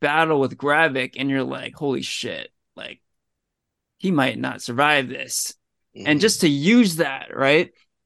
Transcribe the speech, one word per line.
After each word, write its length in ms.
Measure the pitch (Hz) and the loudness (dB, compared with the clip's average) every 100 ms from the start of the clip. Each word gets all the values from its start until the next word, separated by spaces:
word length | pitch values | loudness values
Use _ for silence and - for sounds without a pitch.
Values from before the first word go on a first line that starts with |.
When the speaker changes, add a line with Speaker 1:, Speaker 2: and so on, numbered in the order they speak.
Speaker 1:
battle 400 | 147 156 160 147 | 0 2 2 2
with 160 | 131 - | 0 -2
Gravik, 560 | 143 147 160 131 127 - | 0 2 2 0 -6 -4
and 120 | 139 | -2
you're 120 | 135 | -2
like, 300 | 131 131 - | -2 -6 -10
"Holy 280 | 135 147 131 | -8 -4 -4
shit, 480 | 127 - 117 78 - _ _ - | -6 -8 -8 -8 -12 _ _ -18
like, 240 | - - _ _ _ _ _ _ _ _ _ _ | -18 -18 _ _ _ _ _ _ _ _ _ _
he 120 | 190 | -2
might 280 | 160 131 120 | 0 0 -2
not 240 | 127 123 | -6 -8
survive 460 | - 120 147 147 123 | -6 0 2 2 -2
this." 460 | 135 127 - - - _ _ _ - | -8 -8 -8 -8 -12 _ _ _ -8
And 160 | 143 151 | 0 2
Speaker 2:
Mm-hmm. 0 | |
Speaker 1:
just 220 | 214 - | 2 2
to 60 | 165 | 0
use 480 | 143 165 240 214 160 | 2 4 6 4 2
that, 400 | 147 135 - - | -2 -4 -8 -2
right? 360 | 135 156 180 _ _ _ | 2 4 2 _ _ _